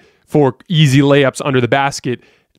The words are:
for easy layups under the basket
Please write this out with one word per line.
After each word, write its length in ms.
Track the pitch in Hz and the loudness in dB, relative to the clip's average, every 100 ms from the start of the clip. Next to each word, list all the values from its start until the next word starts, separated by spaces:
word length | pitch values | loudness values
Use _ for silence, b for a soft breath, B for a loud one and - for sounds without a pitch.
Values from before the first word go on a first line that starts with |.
| b b _ | b b _
for 300 | 151 135 - - | 0 0 -4 -4
easy 320 | 156 151 135 | 0 2 2
layups 420 | 143 143 131 - | 2 2 0 -2
under 180 | 147 131 | -4 -2
the 60 | 120 | 0
basket 540 | 139 139 - 139 120 b b b | -2 -2 -6 -8 -10 b b b